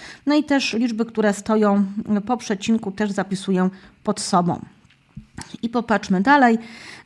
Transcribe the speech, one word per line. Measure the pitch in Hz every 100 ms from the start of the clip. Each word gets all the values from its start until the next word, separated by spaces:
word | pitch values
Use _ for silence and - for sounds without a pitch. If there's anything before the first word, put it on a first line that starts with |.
| - - -
No | 294
i | 294
też | 277 -
liczby, | 214 247 220 233
które | - 214
stoją, | 202 - 220 208 202 196 202 - 208
e, |
po | 202 247
przecinku, | - 196 - 226 208
też | 190 214
zapisuję | 196 190 190 - 185 185 190 - _ -
pod | 202
sobą. | - 185 170 147 - - _ _ _ - - - - -
I | 233
popatrzmy | 240 233 202 - 185
dalej. | 202 285 247 226 - - - -